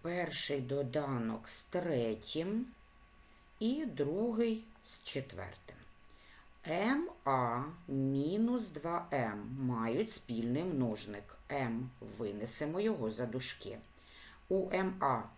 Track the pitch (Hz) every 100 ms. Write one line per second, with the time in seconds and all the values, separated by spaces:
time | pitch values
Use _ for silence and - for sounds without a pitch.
0 | 170 175 160 143 - 143 123 139 131 151
1 | 139 127 113 110 - - - 180 170 131
2 | 113 110 - 156 180 220 254 - - -
3 | - - - - - - 220 285 269 139
4 | 143 185 240 220 233 220 - - - -
5 | - 139 127 90 92 - - - - -
6 | - - - - - - 160 175 220 285
7 | 349 - 139 131 120 120 147 175 - 135
8 | 135 139 151 208 233 247 214 147 165 170
9 | - 139 113 104 110 131 127 117 113 135
10 | 220 - - 117 117 135 180 143 120 107
11 | 104 101 - - - 143 120 113 127 -
12 | 107 107 107 104 117 - 151 175 220 170
13 | 110 110 120 127 - - 98 110 - -
14 | - - - - - 190 185 185 190 -
15 | 139 117 -